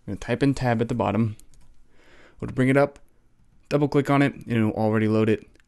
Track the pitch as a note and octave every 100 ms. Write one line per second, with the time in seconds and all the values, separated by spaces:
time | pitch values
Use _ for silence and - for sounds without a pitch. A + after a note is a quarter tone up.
0 | - G2 - A#2 C#3 C3 B2 A#2 A#2 A#2+
1 | G2 G2+ A2+ G#2+ - - - - - -
2 | - - - - A2+ B2+ C3 C#3 C#3+ -
3 | - _ _ _ _ - - D3 C#3+ D3
4 | C3+ C#3 C#3 - - A#2 G#2+ - A2 A2
5 | G#2+ A2 A2 G#2+ - _